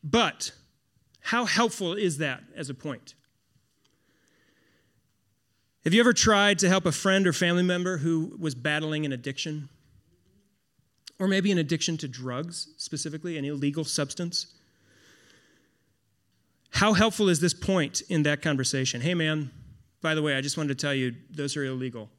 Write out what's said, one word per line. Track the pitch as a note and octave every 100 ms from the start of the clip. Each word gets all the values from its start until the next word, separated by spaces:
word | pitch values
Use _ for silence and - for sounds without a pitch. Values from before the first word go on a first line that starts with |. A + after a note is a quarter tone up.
But | D#3 A3 G3+ - - - _ _ _ _ _ _
how | - A#3 A#3
helpful | - A#3 - F#3
is | G3 G3+ C#3+
that | D3+ B2+ -
as | - C#3
a |
point? | C3+ D3+ G2 - - _ _ _ _ _ _ _ _ _ _ _ _ _ _ _ _ _ _ _ _ _ _ _ _ _ _
Have | -
you | F#3+
ever | A#3+
tried | A#3 G#3+ G#3 G3+ G3
to | F#3+
help | F#3+
a | F3+
friend | D3+ G3 F#3+ F#3+
or |
family | D3+ F3 F3
member | F3+ F3+ F3+ F#3
who | D#3 E3 D#3+ -
was | D#3+
battling | B2+ C3+ D3+ D#3 D3+ D3+
an |
addiction? | C3 B2 C3+ - D3+ C#3 _ _ _ _ _ _ _ _ _ _ _ _ _ - _
Or | F#3+
maybe | G3 G3
an | F#3
addiction | D3+ D#3+ - E3
to | D3+
drugs, | B2 B2+ B2 E3+ E3+ - _
specifically, | - D3+ D#3+ D#3 F3 D#3+
an |
illegal | C#3 D3 C#3+ D3
substance? | D3+ - C#3+ - F3 - - _ _ _ _ _ _ _ _ _ _ _ _ _ _ _ _ _ _ _ _ _ _
How | - G#3
helpful | G3 A3 - G#3
is | E3
this | E3+
point | - - F#3+ C#3+ - -
in | F3
that | D3 D3
conversation? | D#3+ C#3 C3 C3+ C3 B2
"Hey, | C3+
man, | F3 D#3+ D#3 C#3 - - - _ _
by | D#3+
the | D#3
way, | D3+ C3+
I |
just | C#3 D3+
wanted | D3 C#3
to |
tell | D3
you, | C#3 B2+ A#2 -
those | D3+ C#3+ D3
are |
illegal." | C#3 C3 B2+ A#2+ G#2+